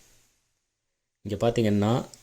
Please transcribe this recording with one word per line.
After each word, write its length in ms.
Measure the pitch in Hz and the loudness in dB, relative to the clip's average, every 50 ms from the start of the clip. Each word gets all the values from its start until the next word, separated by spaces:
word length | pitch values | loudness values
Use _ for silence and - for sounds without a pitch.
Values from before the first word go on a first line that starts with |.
| _ _ _ _ _ _ _ _ _ _ _ _ _ _ _ _ _ _ _ _ _ _ _ _ | _ _ _ _ _ _ _ _ _ _ _ _ _ _ _ _ _ _ _ _ _ _ _ _
இங்க 260 | - 98 104 101 110 117 | -10 -8 -6 -2 -2 -2
பாத்தீங்கன்னா, 580 | 117 - 113 107 104 104 101 107 117 135 - - - - | 0 0 2 2 2 2 2 2 0 0 -2 -6 -14 -20